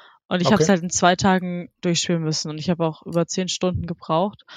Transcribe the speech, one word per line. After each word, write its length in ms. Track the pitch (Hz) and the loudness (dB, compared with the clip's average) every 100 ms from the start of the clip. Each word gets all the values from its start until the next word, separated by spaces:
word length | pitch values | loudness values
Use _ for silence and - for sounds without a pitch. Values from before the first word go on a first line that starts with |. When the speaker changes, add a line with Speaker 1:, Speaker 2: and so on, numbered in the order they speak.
| - _ - | -20 _ -6
Speaker 1:
Und 120 | 180 | -2
ich 60 | 175 | 2
hab's 120 | 208 | 4
Speaker 2:
Okay. 60 | 160 | 4
Speaker 1:
halt 100 | 185 | 2
in 80 | 175 | 0
zwei 240 | - 180 | 2 2
Tagen 540 | 180 202 185 180 175 175 _ | 4 2 2 0 -6 -10 _
durchspielen 380 | 180 165 - 170 | -2 0 0 0
müssen 300 | 156 151 156 | 0 -4 -6
und 80 | 151 | -4
ich 100 | 151 | -4
hab 120 | 165 | 0
auch 260 | 165 156 - | -2 -2 -4
über 220 | 165 165 | -2 0
zehn 180 | - 185 | -2 -4
Stunden 400 | - 185 180 170 | -2 -2 -2 -4
gebraucht 560 | 170 - 160 202 - - | -8 -2 0 0 -4 -18